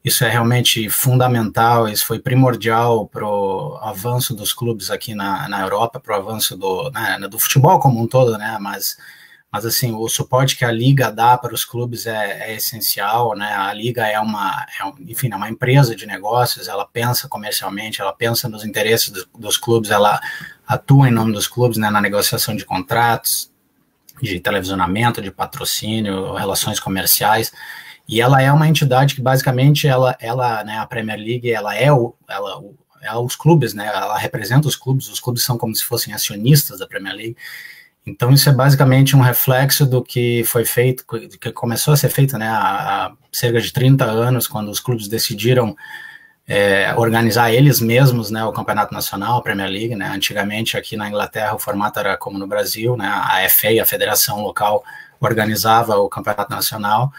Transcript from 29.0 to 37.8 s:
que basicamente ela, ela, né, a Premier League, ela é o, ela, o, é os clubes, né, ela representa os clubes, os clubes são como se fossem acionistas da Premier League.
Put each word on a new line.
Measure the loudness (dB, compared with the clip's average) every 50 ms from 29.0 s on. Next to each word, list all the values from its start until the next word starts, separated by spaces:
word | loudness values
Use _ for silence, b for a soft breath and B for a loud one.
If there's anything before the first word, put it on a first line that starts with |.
| 4 2 0
que | 0
basicamente | 0 0 2 2 2 0 2 4 6 6 6 4 4 2
ela, | 2 4 2 2 0 -2
ela, | -6 -6 -4 -2 -2 -2 -2 -4 -6
né, | -6 -8 -8
a | -8
Premier | -8 -8 -8 -6 -6 -8 -8
League, | -6 -6 -6 -4 -2 -2
ela | -2 -2 -4 -4 -2
é | 2 4 4 4
o, | 4 2 0 -4 _ _ -12
ela, | -10 -8 -8 -8 -10 -12
o, | -16 -20 -20 _ _ _ _ _
é | -12 -6 -6
os | -4 -4 -4 -6 -2
clubes, | 2 4 4 4 4 0 -4
né, | -6 -6 -6
ela | -4 -4 -4 -4 -4 -4
representa | -4 -6 -6 -8 -4 0 2 2 2 2
os | -2
clubes, | -4 -4 -2 -2 -2 -4 -6
os | -10 -8
clubes | -6 -6 -4 -2 -2
são | -2 -4 -4
como | -4 -6 -6
se | -6 -6
fossem | -4 -4 -6 -6 -6 -6
acionistas | -6 -6 -6 -6 0 4 4 6 6 4 0 -6 -12
da | -14 -12
Premier | -10 -10 -10 -10 -10
League. | -10 -10 -12 -12 B B B B B B B B B